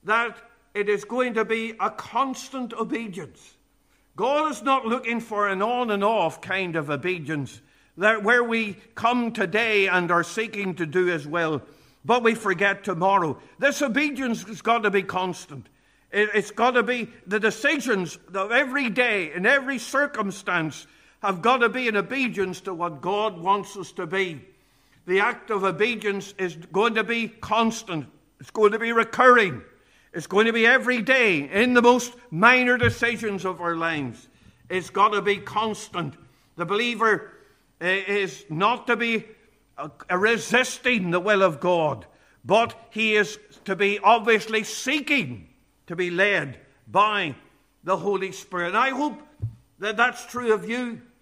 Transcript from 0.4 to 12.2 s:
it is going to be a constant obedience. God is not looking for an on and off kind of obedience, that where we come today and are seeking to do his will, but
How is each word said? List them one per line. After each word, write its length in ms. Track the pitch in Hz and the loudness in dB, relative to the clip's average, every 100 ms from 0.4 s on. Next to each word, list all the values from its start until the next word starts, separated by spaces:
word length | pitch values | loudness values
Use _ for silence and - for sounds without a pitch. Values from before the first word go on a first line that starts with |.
| - _ _ | -20 _ _
it 160 | 202 208 | -6 -2
is 160 | 202 | -2
going 300 | 202 240 254 | -2 -2 -2
to 100 | 226 | 0
be 300 | 214 226 226 220 | -2 -2 -4 -4
a 100 | 202 | -4
constant 800 | - - 226 269 262 - 269 247 | -4 -8 -4 -4 -4 -10 -10 -10
obedience. 800 | - 220 240 226 170 143 - - _ _ _ _ _ _ | -6 -6 -6 -8 -12 -14 -18 -20 _ _ _ _ _ _
God 380 | - 233 294 311 | -4 0 0 0
is 100 | 262 | -2
not 240 | 277 269 226 | 0 0 2
looking 320 | 226 233 233 | -4 -2 -4
for 300 | 233 208 202 | -4 -2 0
an 120 | 190 | 0
on 300 | 208 247 247 | 0 0 0
and 140 | 202 | 0
off 360 | 202 220 165 143 | 2 2 0 -2
kind 360 | - 190 185 160 | -6 -4 -2 -4
of 120 | 147 | -4
obedience, 720 | 143 175 180 143 156 135 - _ _ _ - | -4 -4 -6 -4 -6 -6 -10 _ _ _ 0
that 260 | 202 220 | 2 2
where 220 | 202 247 | 2 2
we 320 | 240 226 220 185 - | 2 0 -2 -8 -16
come 380 | - 226 247 233 | -2 0 0 -2
today 560 | 226 190 190 226 214 190 | -2 -2 0 2 2 2
and 240 | 180 175 | 2 2
are 100 | 170 | 2
seeking 540 | 170 - 220 208 196 170 | 0 -4 -6 -4 -6 -4
to 100 | 165 | -2
do 200 | 160 180 | 0 0
his 200 | 170 143 | 0 -4
will, 360 | 170 165 151 - - _ _ | -2 -2 -2 -6 -20 _ _
but 180 | 139 247 | 0 2